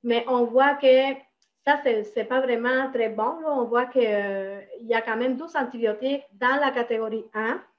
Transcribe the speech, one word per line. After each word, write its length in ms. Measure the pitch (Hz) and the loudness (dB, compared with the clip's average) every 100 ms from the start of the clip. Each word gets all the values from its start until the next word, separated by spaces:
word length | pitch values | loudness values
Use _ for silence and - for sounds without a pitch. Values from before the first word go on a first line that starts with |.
mais 220 | 240 233 240 | 0 0 2
on 160 | 247 | 0
voit 300 | 233 240 277 | 2 4 4
que 400 | 277 269 262 269 269 _ _ _ _ | 4 6 6 4 -4 _ _ _ _
ça, 140 | - 285 | 0 0
c'est, 220 | 269 220 | 2 -2
c'est 200 | 208 247 | -2 -6
pas 160 | - 254 | -2 -2
vraiment 500 | 262 233 240 262 262 | 0 0 0 -2 -2
très 160 | 247 220 | -2 -2
bon, 320 | 208 226 330 | -2 -4 -2
là. 80 | 311 | -4
On 160 | 277 | -2
voit 220 | 226 233 247 | 0 0 2
que, 120 | 262 | 0
euh, 640 | 226 208 202 196 190 202 - - | 2 0 -2 -4 -6 -10 -16 -18
il 80 | 226 | -2
y 60 | |
a 60 | 226 | -2
quand 160 | 226 226 | 0 -2
même 200 | 254 254 | -2 -2
douze 200 | 330 302 | -4 -4
antibiotiques 680 | 254 240 226 208 262 277 - | -4 -2 -2 0 -2 -4 -6
dans 280 | 202 247 277 | -4 0 2
la 100 | 277 | 0
catégorie 540 | 254 240 226 220 220 - | 0 -2 -2 -2 -6 -6
un 300 | 214 220 349 - | -6 -4 -4 -10